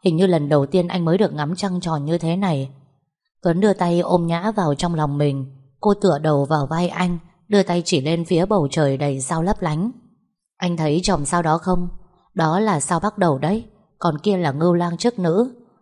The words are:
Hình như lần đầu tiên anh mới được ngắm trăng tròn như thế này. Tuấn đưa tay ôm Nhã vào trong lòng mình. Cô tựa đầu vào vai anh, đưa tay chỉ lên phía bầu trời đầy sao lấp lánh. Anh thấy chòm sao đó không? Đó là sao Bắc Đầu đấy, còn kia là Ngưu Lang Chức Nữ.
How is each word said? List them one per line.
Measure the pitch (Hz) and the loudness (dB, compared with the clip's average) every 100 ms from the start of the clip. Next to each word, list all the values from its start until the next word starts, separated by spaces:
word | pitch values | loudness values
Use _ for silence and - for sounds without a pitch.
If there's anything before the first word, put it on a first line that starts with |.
Hình | 190 160 | 2 2
như | 190 | 2
lần | 165 143 | 2 2
đầu | 147 139 | 2 2
tiên | 185 175 | 0 0
anh | 180 | -2
mới | 165 185 | 0 2
được | 190 | 2
ngắm | 151 147 185 | 0 -4 -4
trăng | 196 180 | -4 -4
tròn | 175 156 | -2 -4
như | 143 170 | -2 -2
thế | 160 180 | -2 -2
này. | 196 143 135 - _ _ _ _ _ _ | 0 -2 -4 -12 _ _ _ _ _ _
Tuấn | 175 170 | 0 2
đưa | 208 | 2
tay | 190 175 175 | 2 2 0
ôm | - 180 170 | 2 0 0
Nhã | 170 202 | -2 -2
vào | 214 165 | -2 -2
trong | 139 175 | 0 -2
lòng | 165 151 143 | 0 -2 0
mình. | 147 135 135 - _ _ | 0 -2 -8 -16 _ _
Cô | 208 | 0
tựa | 202 196 147 | 2 2 2
đầu | 156 143 | 2 2
vào | 139 156 139 | 2 -2 0
vai | 165 180 | -2 -2
anh, | - 180 170 - _ _ | -2 -2 -2 -10 _ _
đưa | 202 | 0
tay | 185 175 | 2 0
chỉ | 170 160 | 0 0
lên | 139 170 | 0 -2
phía | 165 170 196 | 0 0 2
bầu | 208 143 | 0 0
trời | 160 143 135 | 0 0 0
đầy | 147 135 | -2 -4
sao | 131 165 | -4 -2
lấp | 175 214 | -2 -2
lánh. | 175 151 214 - _ _ _ _ _ _ | -2 -2 -4 -6 _ _ _ _ _ _
Anh | 180 170 | -4 0
thấy | 156 156 | 0 0
chòm | 185 180 | 0 -2
sao | 143 175 | 0 0
đó | 165 160 | 0 0
không? | 185 180 175 - - _ _ | 0 0 -2 -8 -16 _ _
Đó | - 160 175 | -2 0 2
là | 220 160 | 0 0
sao | - 170 | 0 -2
Bắc | 208 202 | -2 0
Đầu | 180 131 | 0 0
đấy, | 147 214 - _ _ _ | 0 -2 -6 _ _ _
còn | 170 151 | -2 0
kia | 208 190 | -2 0
là | 160 | -2
Ngưu | 135 175 | 0 2
Lang | 175 175 170 | 2 0 -2
Chức | 240 240 | -2 0
Nữ. | 175 180 254 - _ _ | 0 2 0 -4 _ _